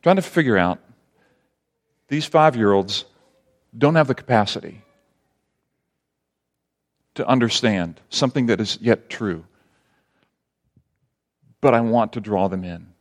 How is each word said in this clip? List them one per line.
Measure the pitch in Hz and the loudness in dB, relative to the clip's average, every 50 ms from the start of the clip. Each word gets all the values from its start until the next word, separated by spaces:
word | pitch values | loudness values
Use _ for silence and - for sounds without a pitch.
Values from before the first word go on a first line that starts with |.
trying | _ 170 190 | _ 2 2
to | 196 | 2
figure | 170 - - 175 160 131 110 95 | 0 -2 -2 -2 0 2 2 2
out | 87 87 90 - _ _ - _ _ _ _ _ _ _ _ _ _ _ _ _ _ _ _ _ _ _ _ _ _ _ | 2 0 -2 -6 _ _ -20 _ _ _ _ _ _ _ _ _ _ _ _ _ _ _ _ _ _ _ _ _ _ _
these | 139 151 151 | -6 -6 -6
five-year-olds | - - 165 156 156 131 120 110 101 101 98 95 95 107 - - _ _ _ _ _ _ _ _ _ _ _ _ _ _ 117 | 0 2 4 4 4 4 2 2 2 4 2 0 -2 -6 -10 -10 _ _ _ _ _ _ _ _ _ _ _ _ _ _ 0
don't | 123 143 160 | 0 2 4
have | 165 151 131 | 2 2 0
the | 131 | -2
capacity | - - - 123 110 104 98 - - - 80 - - _ _ _ _ _ _ _ _ _ _ _ _ _ _ _ _ _ _ _ _ _ _ _ _ _ _ _ _ _ _ _ _ _ _ _ _ _ _ _ _ _ _ _ _ _ _ _ | -6 -2 0 0 2 2 0 -4 -10 -12 -14 -20 -20 _ _ _ _ _ _ _ _ _ _ _ _ _ _ _ _ _ _ _ _ _ _ _ _ _ _ _ _ _ _ _ _ _ _ _ _ _ _ _ _ _ _ _ _ _ _ _
to | - - - | -8 -2 0
understand | 127 127 120 113 - - - 117 104 95 87 82 82 - _ _ | 2 2 2 0 0 0 0 0 0 0 -2 -6 -8 -16 _ _
something | - - 143 131 - 143 127 117 | -4 -2 -2 -2 0 -2 0 0
that | 110 90 | 0 0
is | 110 98 - - | 0 -6 -6 -4
yet | 107 120 113 - _ _ | 0 0 0 0 _ _
true, | - - 113 104 87 82 85 _ _ _ _ _ _ _ _ _ _ _ _ _ _ _ _ _ _ _ _ _ _ _ _ _ _ _ _ _ _ _ _ _ _ _ _ _ _ _ _ _ _ _ | -12 -8 -6 -6 -6 -6 -10 _ _ _ _ _ _ _ _ _ _ _ _ _ _ _ _ _ _ _ _ _ _ _ _ _ _ _ _ _ _ _ _ _ _ _ _ _ _ _ _ _ _ _
but | - 139 120 | 0 2 2
I | 117 | 4
want | 117 117 113 120 113 107 - | 2 2 0 0 0 -2 -4
to | 120 | -12
draw | 101 107 104 95 92 98 | -6 -4 -2 0 0 -2
them | 92 95 90 | -2 -6 -8
in. | 90 87 85 - - _ _ | -10 -12 -12 -14 -20 _ _